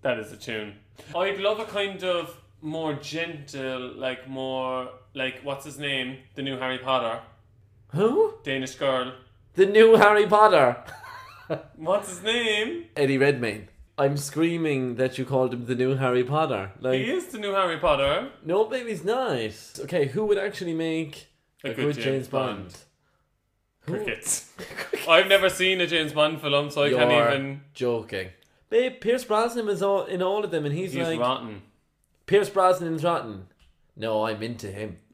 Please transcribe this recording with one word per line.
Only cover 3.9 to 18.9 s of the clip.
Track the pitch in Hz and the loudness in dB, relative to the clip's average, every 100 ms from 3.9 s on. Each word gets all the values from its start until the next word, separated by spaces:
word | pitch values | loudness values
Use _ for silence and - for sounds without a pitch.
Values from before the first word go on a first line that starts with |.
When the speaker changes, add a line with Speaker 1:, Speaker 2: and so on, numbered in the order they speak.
Speaker 1:
like, | 123 131 123 135 | -6 -6 -6 -10
more, | 131 131 131 131 127 123 - _ | -8 -4 -4 -4 -4 -8 -14 _
like, | 139 131 127 | -6 -6 -6
what's | 139 135 | -8 -8
his | 151 135 | -10 -10
name? | 143 135 127 131 - | -6 -4 -6 -10 -16
The | - | -10
new | 135 131 | -8 -4
Harry | 131 127 | -4 -4
Potter. | 127 131 117 117 - - _ _ _ _ _ | 0 0 0 -6 -10 -20 _ _ _ _ _
Speaker 2:
Who? | 147 214 302 440 - | 0 2 4 2 0
Speaker 1:
Danish | - 135 131 | -6 -4 -6
girl. | - 139 131 127 131 - _ _ | -4 0 0 -2 -8 -20 _ _
Speaker 2:
The | - 196 | 2 6
new | 214 226 226 | 8 10 10
Harry | 208 208 208 | 8 8 6
Potter. | 208 214 175 127 120 - - - - - - - | 8 8 8 6 2 -10 -18 -18 -18 -20 -20 -10
<laughs> | 156 - - | -10 -10 -10
Speaker 1:
What's | 160 202 196 | -2 -2 -2
his | 180 | -8
name? | 202 240 226 208 220 339 - - | -4 -2 0 0 -2 -6 -10 -2
Speaker 2:
Eddie | 139 135 | 0 4
Redmayne. | 139 131 117 98 - _ - - | 2 2 -2 -6 -12 _ -16 -2
I'm | 139 143 | 0 0
screaming | 143 151 165 170 160 135 127 120 | -6 0 0 0 0 0 -2 -2
that | 131 131 | -2 -2
you | |
called | 127 135 127 | -2 0 0
him | 120 120 | -2 -4
the | 123 | 0
new | 127 135 | 0 2
Harry | 131 123 | 2 2
Potter. | 127 151 156 110 98 - | 2 0 0 -2 -6 -6
Like, | 127 131 | -2 -2
Speaker 1:
He | 226 | 0
is | 359 349 | -4 -6
the | 226 | -10
new | 202 | -4
Harry | 196 185 160 | 0 0 0
Potter. | 175 139 139 160 262 - | 2 2 2 0 -4 -12
Speaker 2:
No, | 156 185 | -2 0
baby, | 220 254 233 | 0 -2 -6